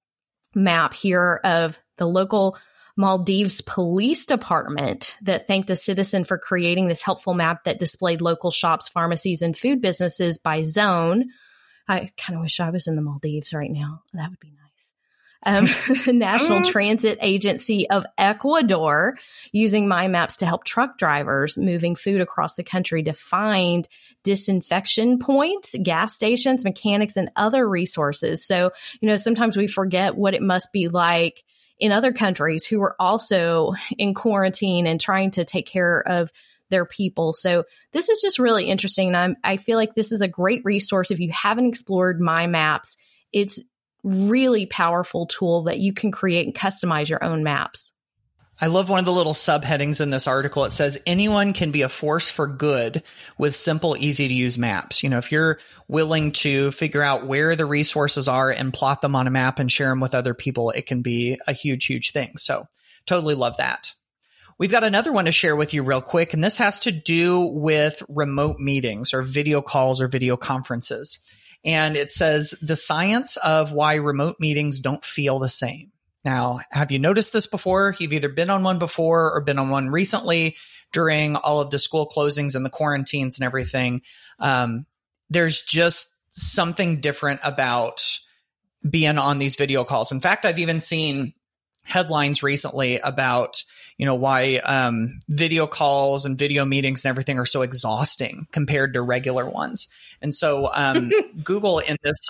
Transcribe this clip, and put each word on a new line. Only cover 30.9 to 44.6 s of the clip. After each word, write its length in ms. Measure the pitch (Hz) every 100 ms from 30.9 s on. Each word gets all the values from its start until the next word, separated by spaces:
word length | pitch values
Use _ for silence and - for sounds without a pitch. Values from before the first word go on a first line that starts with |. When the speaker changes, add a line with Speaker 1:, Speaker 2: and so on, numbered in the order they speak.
| 175 170 170 170 - _ _ _ -
Speaker 1:
in 120 | 214
other 220 | 208 254
countries 520 | 247 202 175 156 160 -
who 160 | 214
are 140 | 196 -
also 760 | 185 220 - 190 170 165 160 190 - -
in 160 | 202
quarantine 720 | 190 226 202 190 - 196 175 165
and 120 | 160
trying 300 | - 190 190
to 120 | 180
take 220 | 165 190 -
care 360 | 185 175 170 -
of 240 | 175 165 - - _ -
their 160 | 190 175
people. 480 | - 185 - 165
So 320 | 160 185 175 - _ _
this 160 | 320 392
is 120 | 427
just 180 | 392 254
really 260 | 240 214 180
interesting. 400 | 190 196 - 185
And 80 | 180
I'm, 180 | 180 -
I 140 | 202 196
feel 200 | - 226
like 160 | 214
this 180 | 220 214
is 100 | 220
a 60 | 190
great 360 | 175 185 -
resource. 480 | 196 202 - 190 180
If 80 | 175
you 120 | 170
haven't 360 | - 208 226 247
explored 540 | 240 - 185 185 170
My 260 | 170 165 175
Maps, 480 | 165 151 147 - - _ _ _
it's 280 | 208 196 - - _ _ _
really 640 | 196 190 202 247 262 220